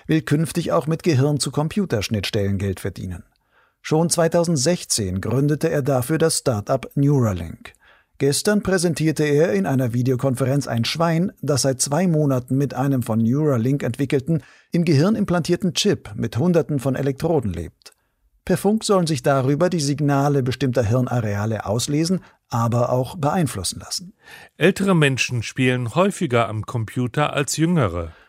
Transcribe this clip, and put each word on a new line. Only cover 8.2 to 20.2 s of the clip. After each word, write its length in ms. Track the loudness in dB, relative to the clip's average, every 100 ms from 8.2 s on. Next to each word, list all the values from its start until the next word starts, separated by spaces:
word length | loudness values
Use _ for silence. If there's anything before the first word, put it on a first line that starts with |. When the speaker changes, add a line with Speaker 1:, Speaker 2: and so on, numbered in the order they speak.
| 0 0 0 0
Speaker 1:
präsentierte 600 | 2 0 0 0 0 0 2
er 260 | 4 4
in 140 | 2 0
einer 260 | 0 0
Videokonferenz 760 | 0 0 0 0 0 0 0 0
ein 180 | -2 -2
Schwein, 480 | 0 0 0 -2 -4
das 220 | -2 0
seit 180 | 0 -2
zwei 260 | -2 0 2
Monaten 480 | 2 2 0 0 -2
mit 180 | 0
einem 300 | -2 0 0
von 160 | 0 0
Neuralink 640 | 2 2 2 2 0 0
entwickelten, 580 | -2 -4 0 0 0 -4 -4 -18 _
im 140 | -2 2
Gehirn 300 | 4 4 2
implantierten 580 | 0 0 0 0 0
Chip 400 | 0 0 0 -4 -6
mit 220 | -4 0
Hunderten 420 | 2 2 2 -2
von 160 | -2 -2
Elektroden 560 | -2 -2 0 0 0
lebt. 400 | -6 -10 -14 -20 -20 _ _ _ _ -2
Per 100 | 0
Funk 300 | 2 0 2
sollen 200 | 2 2
sich 160 | 0
darüber 480 | 2 2 2 2 0
die 120 | 0
Signale 600 | -2 0 0 2